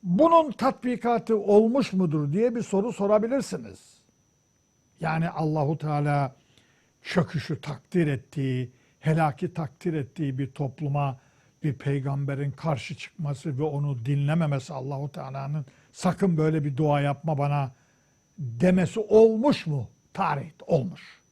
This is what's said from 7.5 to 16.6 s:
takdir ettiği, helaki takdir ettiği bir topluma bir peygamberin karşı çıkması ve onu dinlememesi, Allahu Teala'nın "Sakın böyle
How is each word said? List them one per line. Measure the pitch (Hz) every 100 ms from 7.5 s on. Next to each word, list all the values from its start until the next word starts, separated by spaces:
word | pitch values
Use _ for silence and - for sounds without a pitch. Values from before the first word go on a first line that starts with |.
| 160
takdir | - 135 _ 180 156
ettiği, | 135 - - 135 127 127 _ _ _
helaki | 156 156 156 - 180
takdir | - 151 _ 185
ettiği | 156 131 - 147 131
bir | 135
topluma | - 139 - 147 143 139 131 _ _ _ _
bir | 151
peygamberin | - 143 139 135 139 139 139 143
karşı | 131 160 135 - 147
çıkması | - - 147 143 165 127
ve |
onu | 156 143 143 131 117
dinlememesi, | 143 143 165 156 139 131
Allahu | 143 131 135 143
Teala'nın | 160 135 135 139 151 139 _ _
"Sakın | - 185 170 190 160
böyle | 156 160